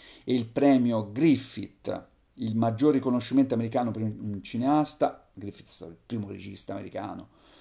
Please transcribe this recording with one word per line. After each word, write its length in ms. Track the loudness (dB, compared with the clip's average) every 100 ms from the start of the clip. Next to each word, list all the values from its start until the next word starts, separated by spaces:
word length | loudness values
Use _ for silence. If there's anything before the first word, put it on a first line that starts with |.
| -20 -12
e 100 | -2
il 100 | -2
premio 680 | 0 2 6 6 4 0 -2
Griffith, 960 | 2 4 4 0 -8 -10 _ -8 -8 -8 _ _
il 200 | -8 -4 0
maggior 360 | 0 4 4
riconoscimento 600 | 4 2 0 2 4 4
americano 380 | 2 0 -2 -2
per 100 | -2
un, 120 | -4 -4
un 220 | -6 -6
cineasta, 880 | -6 -2 2 2 2 2 0 -2 _
Griffith 360 | -14 -12 -10 -6
è 20 |
stato 220 | -6 -6
il 60 | -16
primo 240 | -10 -8 -8
regista 460 | -10 -8 -4 -4
americano. 540 | -6 -10 -10 -8 -10 -14 _ -20 -20